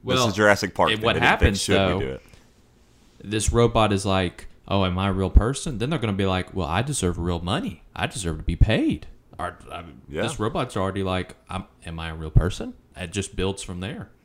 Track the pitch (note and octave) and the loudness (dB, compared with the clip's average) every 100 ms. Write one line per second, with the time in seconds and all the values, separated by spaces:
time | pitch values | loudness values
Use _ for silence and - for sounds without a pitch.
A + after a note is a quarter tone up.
0 | A#2+ B2+ A#2 F#2+ G#2 G2 F#2+ - F2 A2 | 0 2 2 6 6 6 2 2 2 4
1 | A2+ - B2 G3+ - G2 - G2 F#2+ F#2 | 2 4 4 4 2 2 2 2 2 0
2 | C2 C2 - - _ _ _ _ _ _ | -4 -8 -14 -20 _ _ _ _ _ _
3 | _ _ G2+ A2 - A2+ A#2 A2+ G#2+ G2+ | _ _ -6 -2 2 4 4 4 2 2
4 | G2+ F#2+ F2+ - - - - G2 F#2 F2+ | 2 2 0 -4 -20 -20 -2 0 2 0
5 | G2 F#2+ F#2+ - G#2+ C#3 F3 A#2 B2 E3+ | 0 0 4 4 2 -4 -6 -4 -4 -2
6 | A2 G2 F#2+ F#2 - F#2+ D2+ F2 C3 C#3+ | -2 0 0 0 -4 -6 -2 -2 -2 -2
7 | F2+ E2+ F2 E2+ E2+ C3+ C4 - - - | -2 0 -4 -4 -2 -4 -4 -10 -16 -6
8 | F2 - F2 D#2 D#2 E2+ - C3 D#4 - | -6 -4 -6 -6 -6 4 4 4 0 -4
9 | - - _ - F2 - - E2 F2 C2 | -10 -20 _ -10 -10 -12 -16 -16 -16 -20
10 | - D2 A#2 A#2 G#2+ E3 B2 G#2+ F#2+ F#2+ | -10 -6 -4 -2 -4 -2 -4 -2 -4 -2
11 | F#2+ F#2 F2+ - _ F#2+ - _ - E2 | -4 -4 -6 -14 _ -10 -10 _ -12 -10
12 | E2 D#2+ D#2 - F2 - B3+ - _ - | -10 -8 2 4 4 -2 -10 -12 _ -14
13 | F2 G#2 - - F#2 G2 - F2+ F#2+ G#3 | -8 -6 -6 -4 -4 -4 -10 -8 -8 -10
14 | G2+ _ | -14 _